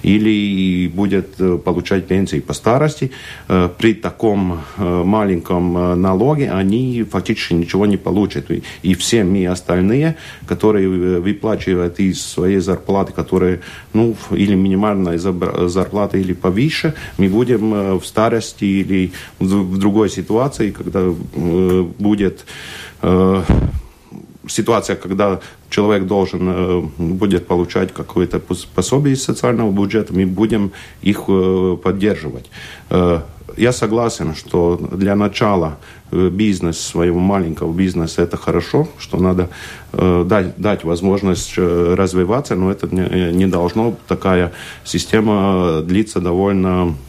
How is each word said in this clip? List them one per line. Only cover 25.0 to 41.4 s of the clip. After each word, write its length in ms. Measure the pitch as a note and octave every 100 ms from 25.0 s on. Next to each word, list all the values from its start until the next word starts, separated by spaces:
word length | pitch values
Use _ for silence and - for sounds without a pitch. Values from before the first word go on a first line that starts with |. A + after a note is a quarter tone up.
| F2+ G2 G2+ F2+ - - -
человек 380 | - G#2 G#2 F#2
должен, 320 | G2+ F#2 F2 F#2
э, 320 | F2+ F#2 F2+ E2 D2
будет 500 | E2 F#2 G2+ F#2 -
получать 460 | - A2+ - F#2+
какое-то 440 | - - - F2 F#2
пос-, 300 | - F#2 - -
пособие 380 | F2+ B2+ C#3+
из 100 | C3
социального 480 | - A2+ B2 A#2 A2+
бюджета, 420 | G2 G2 A2 G2+
мы 120 | F2+ F#2
будем 460 | F#2 A2 A2 G2 - - -
их, 200 | F#2+ G#2 -
э, 480 | F#2+ F#2 F#2 F#2 F2+
поддерживать. 680 | F#2+ F#2+ G#2 F2+ D2+ A#1+ - - - - -
Э, 300 | F2+ F2 E2+ D2+ - - -
я 140 | A2+
согласен, 600 | B2 A2 A2+ A#2 - D#2+ D#2
что 420 | - F#2 E2+ F2 D#2
для 240 | F2+ G2 G2+
начала, 600 | G#2 G2 A2+ G2 D#2+ D2 - - -
э, 180 | E2+ F#2
бизнес, 500 | F2+ G#2+ F#2 F2 D#2+
своего 400 | - F2 F2 F2
маленького 520 | F#2 G2 E2+ D#2 E2
бизнеса, 520 | E2 F#2+ F2 D#2+ -
это 120 | E2+ -
хорошо, 520 | - F2 E2+ C3+ D#3+ -
что 200 | - -
надо, 280 | F#2 F#2 F2+ - - - -
э, 320 | - F#2 F2 F2
дать, 300 | A2 F#2 -
дать 260 | G2 F2+
возможность, 680 | D#2+ E2+ F#2+ G2 G2 F2